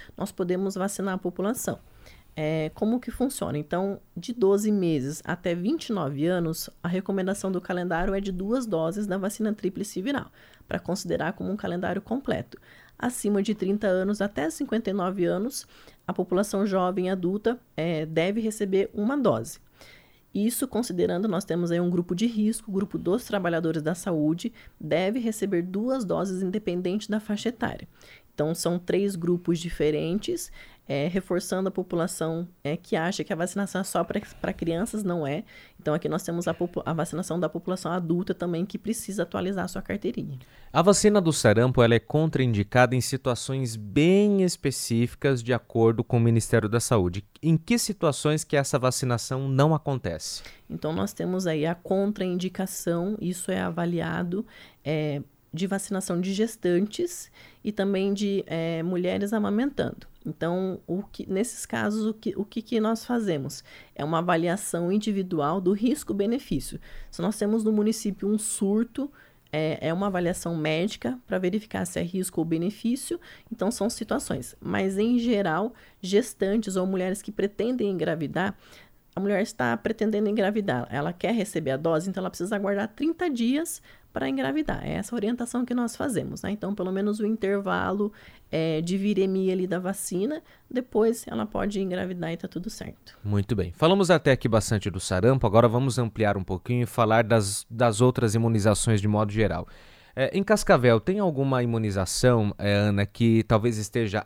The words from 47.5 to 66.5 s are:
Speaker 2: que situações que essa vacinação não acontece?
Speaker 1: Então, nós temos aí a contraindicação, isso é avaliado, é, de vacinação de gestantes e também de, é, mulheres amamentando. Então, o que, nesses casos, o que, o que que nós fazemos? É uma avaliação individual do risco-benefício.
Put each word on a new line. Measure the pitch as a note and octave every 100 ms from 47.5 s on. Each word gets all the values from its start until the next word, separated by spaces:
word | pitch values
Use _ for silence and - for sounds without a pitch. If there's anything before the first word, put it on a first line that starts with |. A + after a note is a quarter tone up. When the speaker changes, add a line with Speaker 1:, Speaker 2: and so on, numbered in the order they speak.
| D#3+
Speaker 2:
que | - A#3
situações | - G3+ D#3+ C#3 D3 D3+
que | - D3
essa | C#3 C#3+
vacinação | B2+ - B2+ A#2+ - C3 C3+
não | C3+ D3+ D#3
acontece? | - C3 - D#2+ - - - - -
Speaker 1:
Então, | - D3+
nós | E3+ G3+
temos | - F3 F#3 F#3
aí | D#3+
a | D#3 E3+
contraindicação, | - F#3+ G3 G#3 F#3 F3+ F3+ F3+ F#3+ - - E3+ F3+ G#3+
isso | E3+ F3+ -
é | F#3
avaliado, | F#3 E3+ E3+ E3+ E3 E3+ F3 F3+ A#3 - - _
é, | C#3 D3+ D3+ C#3+ - _ _
de | D#3+ F#3+
vacinação | G3 - G3 - F3
de | F#3
gestantes | G3 A3+ - F3+ F3 G#3 - F4 - - - - -
e | -
também | G#3 G3 G3 G3
de, | G3 G#3 G3
é, | - E3 E3 E3
mulheres | E3 F3+ F3+ F#3+ G3+
amamentando. | A3 G#3 G#3 C4+ - C3+ - - - -
Então, | D#3+ D#3+ F3 F#3+ F3+
o | - F3+
que, | G3+ - -
nesses | F#3+ A#3+ -
casos, | - A#3 G#3+ G#3+ G#3+
o |
que, | A3 - -
o |
que | G#3 -
que | A3+ A3+
nós | G#3+ A3+
fazemos? | - B3 G#3 D3+ C3+ - - - -
É | -
uma | D3 D#3+
avaliação | F3 E3+ E3+ F3+ - E3+ F3
individual | G3+ G#3+ G3 F#3 E3 C#3+ F#3
do | F3+
risco-benefício. | G3+ A#3+ D4+ - G3+ G3+ B3 -